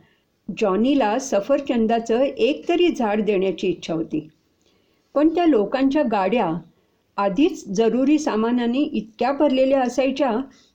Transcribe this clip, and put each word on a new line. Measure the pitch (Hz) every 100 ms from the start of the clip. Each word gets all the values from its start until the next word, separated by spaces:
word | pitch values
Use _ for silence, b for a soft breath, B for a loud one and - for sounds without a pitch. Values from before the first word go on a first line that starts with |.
| B B B _ -
जॉनीला | 175 185 190 247 277 214 233
सफरचंदाचं | 269 202 - 285 277 247 220 233 226 226
एक | 269 - 226 302 -
तरी | 339 349
झाड | - 226 214
देण्याची | 202 196 190 185 185
इच्छा | 175 -
होती, | 160 - 156 156 _ _ _ _ _ _ _ _ 277
पण | 311 320
त्या | 339
लोकांच्या | 240 202 262 269 294 254
गाड्या | 208 190 233 185 165 - _ _ _ _ -
आधीच | 202 190 330 320 -
जरुरी | 190 226 240 277 302
सामानाने | 262 208 226 247 233 254
इतक्या | 302 220 - - 240
भरलेल्या | 277 302 262 262 277
असायच्या | 247 240 269 269 277 220 269 B B